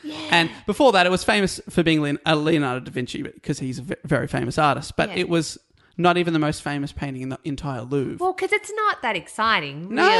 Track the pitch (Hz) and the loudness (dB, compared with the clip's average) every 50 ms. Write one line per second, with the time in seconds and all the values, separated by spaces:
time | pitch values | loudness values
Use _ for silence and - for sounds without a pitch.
0 | - 302 302 - - - - 170 165 165 - - - - 202 - 294 254 196 185 | -14 -12 -10 -10 -4 2 2 2 2 2 -2 -6 -6 -4 2 6 6 6 8 8
1 | 180 180 185 175 - - 220 208 196 175 - - - - - - 165 165 160 151 | 6 6 4 2 2 2 2 2 2 0 -2 -6 -12 -2 0 2 2 4 4 2
2 | 147 143 143 - - 160 160 151 151 160 165 156 147 127 123 127 131 147 - 131 | 2 0 -2 -2 0 0 2 2 2 2 2 2 2 0 -2 -4 -8 -8 -6 -6
3 | 123 - - - - - - - - - 147 - 143 131 123 - 123 - - - | -6 -6 -6 -8 -8 -10 -12 -10 -6 -6 -4 -4 -4 -6 -8 -8 -8 -8 -10 -10
4 | - 131 147 120 117 - - 131 135 123 - - 151 147 135 - 151 - - - | -2 0 0 0 0 -2 -2 -4 -4 -2 0 2 2 2 2 0 -4 -6 -2 -2
5 | 160 208 180 180 180 170 170 170 156 - - - _ _ _ _ _ _ _ - | -2 -2 0 -4 -2 0 0 0 0 -2 -6 -12 _ _ _ _ _ _ _ 2
6 | 170 180 175 175 175 175 165 156 151 151 151 - - 147 143 143 143 143 - - | 4 4 4 4 2 2 2 2 2 0 -2 -4 -6 -6 -4 -4 -6 -6 -6 -8
7 | 143 139 131 127 131 131 131 - - 160 139 127 - 143 135 120 117 123 139 143 | -8 -8 -8 -8 -8 -8 -10 -8 -6 -8 -8 -6 -6 -6 -6 -6 -6 -2 -2 -2
8 | 127 - - - 359 370 370 - 381 - 415 403 - - 415 440 427 415 - - | -2 -2 -4 -4 -4 -4 -2 -2 -2 -2 -2 -2 -2 -6 -6 -2 -2 -2 -2 -2
9 | - 233 208 175 147 - - - 214 226 214 190 151 143 139 151 170 190 220 277 | -4 -4 -4 -4 -6 -8 -6 -2 0 2 2 2 0 -4 -8 -10 -10 -6 0 2
10 | 349 392 440 453 | 4 4 4 4